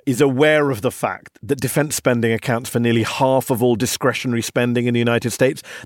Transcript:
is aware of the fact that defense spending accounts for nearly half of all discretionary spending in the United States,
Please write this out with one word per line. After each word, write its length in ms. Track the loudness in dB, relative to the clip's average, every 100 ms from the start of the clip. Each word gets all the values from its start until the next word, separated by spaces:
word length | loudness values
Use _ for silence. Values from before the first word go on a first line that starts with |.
| -2
is 120 | 2
aware 520 | 2 4 4 4 2
of 100 | 0
the 80 | -4
fact 480 | -4 -4 -6 -12 -12
that 180 | -6 -4
defense 340 | -2 -2 -2 -2
spending 380 | 0 2 2
accounts 340 | 0 -2 -4 -2
for 120 | -2
nearly 240 | 2 2
half 480 | 0 0 2 2 0
of 100 | 0
all 140 | 2 2
discretionary 680 | 0 -2 -2 -2 -2 -2
spending 460 | -2 -2 0 0 0
in 80 | 0
the 40 |
United 300 | 2 0 -2
States, 320 | 0 0 0 -10 -14